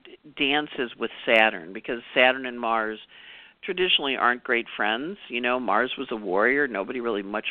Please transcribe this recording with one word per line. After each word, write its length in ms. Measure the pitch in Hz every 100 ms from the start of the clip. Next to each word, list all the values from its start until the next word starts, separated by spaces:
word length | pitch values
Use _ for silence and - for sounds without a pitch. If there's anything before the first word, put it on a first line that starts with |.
| - - 156 139
dances 560 | 139 147 151 - 120 -
with 120 | 117 - -
Saturn, 460 | 113 110 98 82
because 300 | 101 - 120 -
Saturn 320 | 139 127 131 131
and 140 | 120
Mars 400 | 117 113 107 107 - - - - - _
traditionally 520 | - 180 185 - 143 131
aren't 280 | 117 123
great 240 | - 120 117 -
friends. 400 | 104 113 151 202 -
You 140 | 120
know, 180 | 123 127
Mars 320 | 117 104 127 -
was 100 | 135
a 40 | 110
warrior. 520 | 104 92 113 139 143
Nobody 340 | 98 95 127
really 220 | 117 104
much 240 | 98 107 -